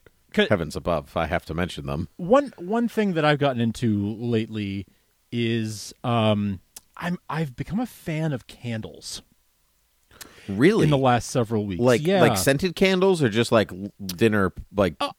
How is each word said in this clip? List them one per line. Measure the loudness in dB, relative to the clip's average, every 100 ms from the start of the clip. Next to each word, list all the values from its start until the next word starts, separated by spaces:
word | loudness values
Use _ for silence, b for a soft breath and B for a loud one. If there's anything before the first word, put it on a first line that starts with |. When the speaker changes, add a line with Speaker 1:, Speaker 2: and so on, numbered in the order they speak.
| _ _ _
Speaker 1:
C- | -2 0
Speaker 2:
heavens | 0 -2 -4
above, | -2 -2 -2 -4
I | -2
have | -2 -4
to |
mention | -6 -6 -6 -6
them. | -6 -6 -8
Speaker 1:
One, | 2 2 2 -6
one | -4 -2 -2
thing | -2 -2
that | 2
I've | 2 2
gotten | 0 0
into | -2 0 0 0 -2 -4
lately | -2 -2 -2 -6 -6 -6 -10 _ _ _ _
is, | -4 -2 -2 -4 -8 -14 -8
um, | -2 2 2 2 0 -4 -12 -20 -20 -10
I'm, | -6 -6 -6
I've | -6 -6 -8
become | -6 -6
a | -6
fan | -8 -8 -4 -4
of | -4 -10
candles. | -12 -8 -6 -8 -14 -14 -14 -16 _ _ _ _ _ _ _ _ B B B -6
Speaker 2:
Really? | 2 4 4
Speaker 1:
In | 4
the | 4
last | 4 2 0
several | -2 0 -2 -2
weeks. | 2
Speaker 2:
Like, | 4 4 4
Speaker 1:
Yeah. | 4
Speaker 2:
like | 4 4
scented | 2 2 -2 2
candles | 2 4 2 4
or | 2
just, | 2 4
like, | 4 2
l-, | -4 -10 -10
dinner, | -12 2 2 4 0 -2 -4
like, | 0 0 0
Speaker 1:
Uh, | -6